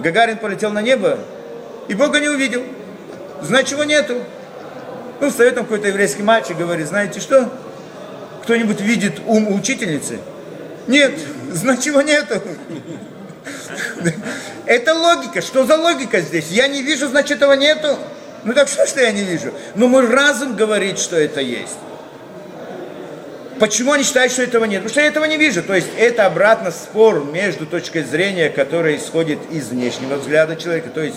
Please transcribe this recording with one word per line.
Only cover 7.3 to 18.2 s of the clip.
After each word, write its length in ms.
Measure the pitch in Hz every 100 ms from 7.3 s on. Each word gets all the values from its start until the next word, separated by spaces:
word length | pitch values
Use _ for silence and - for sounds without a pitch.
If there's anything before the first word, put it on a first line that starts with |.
| 269 226 - - - - - - - - -
Кто-нибудь 380 | - 233 220 196
видит 400 | 202 220 196 - -
ум 220 | 220 214
у 60 |
учительницы?» 640 | 196 202 269 202 143 - 113 - - - - - - -
«Нет, 260 | 285 269 - -
<laughs> 180 | - -
значит, 340 | 170 247 247 302
его 160 | 285
нету». 380 | 294 294 - 214 180 156 - 143 139 160 - - - - - - - 139 -
<laughs> 180 | - 170 208 226 - - - -
Это 280 | 240 320
логика. 480 | 330 339 320 254 185
Что 220 | 165 262
за 120 | 247 311
логика 440 | 330 269 240 202
здесь? 280 | 151 160 156
Я 160 | 202 277
не 140 | 277
вижу, 260 | 262 277 277
значит, 300 | 277 285 285
этого 140 | 277
нету. 460 | 269 285 302 302 240 - -